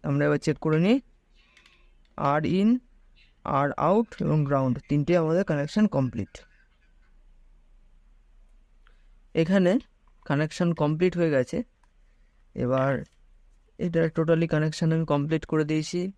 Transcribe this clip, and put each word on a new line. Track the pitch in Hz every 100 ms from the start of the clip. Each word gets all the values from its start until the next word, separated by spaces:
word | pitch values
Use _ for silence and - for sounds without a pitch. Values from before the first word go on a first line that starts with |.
| 151
আমরা | 143 147
এবার | 147 -
চেক | 143 160
করে | 156 180
নিই, | 262 - _ _ _ _ _ - _ _ _ _ - 143
আর | 147 151 185
in, | 208 254 _ _ _ _ _ _
আর | - 139 143 - 151
out | 208 233 - 151
এবং | 151 139
গ্রাউন্ড | 139 131 123 -
তিনটে | 147 143 175
আমাদের | 160 170
কানেকশন | 196 151 147 - 214 139
কমপ্লিট। | 131 117 95 - - _ _ _ _ _ _ - _ - _ - _ - _ - _ _ _ - - - _ _ - _ _ _ _
এখানে | - 165 196 180 208 - _ _ _ -
কানেকশন | 143 156 - 175 165
কমপ্লিট | 147 156 180 175
হয়ে | 165 139
গেছে। | 127 - 233 _ _ _ _ _ _ _ _ -
এবার | 123 131 135 135 - _ _ - _ _ _ - 175
এটা | 165 165 160
totally | 160 165 165
কানেকশন | 151 156 156 165 160
আমি | 160
কমপ্লিট | 143 147 156 -
করে | 156 151
দিয়েছি। | 156 156 180 185